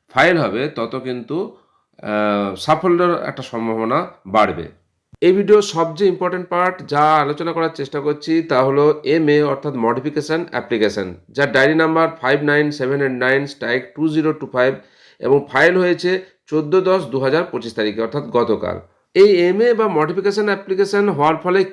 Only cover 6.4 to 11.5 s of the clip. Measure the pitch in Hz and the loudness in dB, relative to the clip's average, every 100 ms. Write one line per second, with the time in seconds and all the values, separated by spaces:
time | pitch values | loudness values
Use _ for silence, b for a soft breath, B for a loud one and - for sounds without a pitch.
6.4 | 175 175 180 180 - 147 151 156 143 147 | -4 0 0 -2 -4 2 4 4 2 -2
7.4 | 165 165 160 156 139 147 143 147 - 160 | -6 -2 -4 -4 -8 -4 -4 -4 -2 -2
8.4 | 165 131 131 139 147 147 - 160 151 147 | 2 2 2 4 4 2 0 2 4 4
9.4 | 147 139 147 131 113 120 147 147 147 160 | 2 -2 -6 -2 -2 -2 -4 -6 -4 -4
10.4 | 175 120 113 117 104 104 92 90 _ - | -4 -8 -4 0 0 -2 -8 -10 _ -4
11.4 | 139 | 0